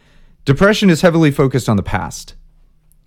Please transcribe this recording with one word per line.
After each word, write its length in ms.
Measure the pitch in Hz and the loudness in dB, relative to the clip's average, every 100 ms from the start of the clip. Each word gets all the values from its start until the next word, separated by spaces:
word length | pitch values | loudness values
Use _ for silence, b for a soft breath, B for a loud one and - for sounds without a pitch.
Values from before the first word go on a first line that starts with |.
| _ _ - _ - | _ _ -20 _ -2
Depression 440 | 139 196 214 196 | 2 2 2 2
is 120 | 156 | 2
heavily 280 | 180 165 156 | 2 2 0
focused 400 | 143 135 131 - | 0 -2 -2 -2
on 60 | 101 | -2
the 80 | |
past 500 | - 95 78 - - - - _ _ _ _ _ | -4 -8 -8 -14 -20 -20 -20 _ _ _ _ _